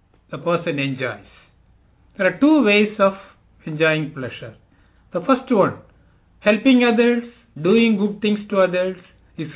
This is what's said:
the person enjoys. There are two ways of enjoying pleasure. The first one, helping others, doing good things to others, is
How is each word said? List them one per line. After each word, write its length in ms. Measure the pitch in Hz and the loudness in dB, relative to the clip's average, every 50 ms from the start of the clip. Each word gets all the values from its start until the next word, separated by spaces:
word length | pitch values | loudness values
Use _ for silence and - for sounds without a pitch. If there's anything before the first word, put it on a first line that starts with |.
| _ _ _ _ _ _ | _ _ _ _ _ _
the 60 | - 139 | -14 -8
person 420 | 139 165 175 165 165 175 151 143 | -4 -4 -4 -2 -4 -4 -6 -4
enjoys. 460 | 139 139 135 123 131 123 107 95 - - _ _ _ _ _ _ _ _ _ _ _ _ _ _ _ _ _ - | -4 -6 -6 -6 -8 -8 -8 -10 -16 -20 _ _ _ _ _ _ _ _ _ _ _ _ _ _ _ _ _ -2
There 100 | 196 185 | -2 -2
are 120 | 180 170 | 0 2
two 240 | 269 294 320 302 240 | 2 4 4 4 4
ways 320 | 208 202 208 214 208 208 - | 4 4 4 2 0 0 2
of 140 | 196 196 190 - - - _ _ _ _ _ _ - | 0 0 0 -2 -12 -20 _ _ _ _ _ _ -12
enjoying 480 | - 156 151 160 160 156 156 156 143 156 | -10 -4 0 0 0 0 0 -4 -6 -8
pleasure. 420 | 139 131 113 - - - 117 107 _ _ _ _ _ _ _ _ _ _ _ - | -10 -12 -12 -12 -14 -18 -18 -20 _ _ _ _ _ _ _ _ _ _ _ -8
The 80 | 175 | -4
first 300 | 170 - 269 254 262 - | -2 0 -2 -2 -2 0
one, 280 | 254 202 175 135 101 - - _ _ _ _ _ _ _ _ _ _ _ | 0 2 2 0 -2 -6 -16 _ _ _ _ _ _ _ _ _ _ _
helping 440 | - 208 214 214 220 269 254 247 240 | 0 0 0 2 4 4 4 4 4
others, 400 | 240 226 214 233 240 240 240 240 - - _ _ _ - 147 | 2 2 2 2 2 0 0 -4 -8 -14 _ _ _ -12 -4
doing 360 | 156 175 214 233 233 226 220 190 | 0 2 2 4 4 2 2 0
good 240 | 202 202 208 208 | 0 -2 -4 -4
things 180 | - 214 208 208 208 - | -4 -2 -2 -4 -4 -4
to 100 | 214 196 | 0 0
others, 360 | 190 180 175 180 180 185 185 180 - _ _ _ _ _ _ - | 2 2 0 -2 -4 -4 -6 -10 -14 _ _ _ _ _ _ -12
is 100 | 160 160 - | -12 -8 -4